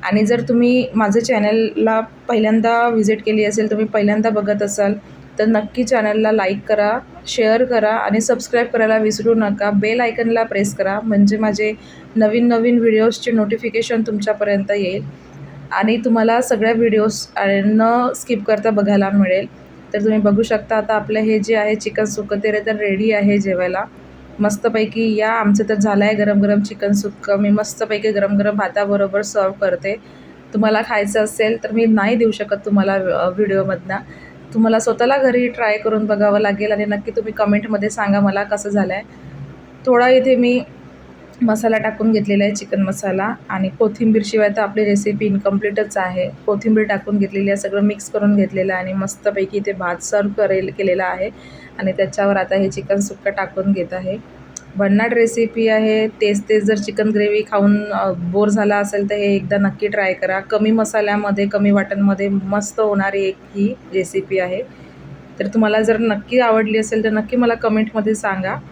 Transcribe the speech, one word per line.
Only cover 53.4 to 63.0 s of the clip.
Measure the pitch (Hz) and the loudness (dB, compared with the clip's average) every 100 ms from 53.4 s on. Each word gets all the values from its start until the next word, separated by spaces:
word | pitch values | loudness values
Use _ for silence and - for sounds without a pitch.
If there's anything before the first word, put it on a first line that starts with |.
| 190 - 190 | -6 -4 -2
घेत | 196 170 | -2 -2
आहे. | 185 185 214 - - - - - 190 | -6 -8 -8 -12 -20 -20 -20 -14 -2
भन्नाट | 196 202 226 | 2 2 2
रेसिपी | 233 226 240 226 226 226 | 2 2 2 -2 0 2
आहे. | 220 220 220 220 | 2 2 2 0
तेच | - 214 202 - | 0 0 0 2
तेच | 214 | 2
जर | 202 214 | 2 0
चिकन | - 208 214 | -2 -2 0
ग्रेव्ही | 214 208 208 214 | 2 2 0 0
खाऊन, | 208 202 208 208 | 2 4 2 0
अ, | 196 196 180 | -2 -2 -2
बोर | 175 190 208 | -2 0 2
झाला | 208 208 208 | 2 0 0
असेल | 202 202 202 | -2 -2 -2
तर | 208 | -2
हे | 202 196 | 0 0
एकदा | 196 202 | 0 0
नक्की | 196 196 208 | 0 0 -4
ट्राय | 208 190 | -2 -2
करा. | 185 185 190 | -2 -2 -4
कमी | 190 214 214 | -2 0 2
मसाल्यामध्ये, | 220 214 220 208 208 208 202 202 | 2 0 0 0 0 0 0 0
कमी | 202 202 | 2 2
वाटणमध्ये | 202 196 202 202 196 202 | 2 0 0 0 2 0
मस्त | 196 190 208 208 - | -2 -2 -4 -4 -2
होणारी | 214 202 | 0 0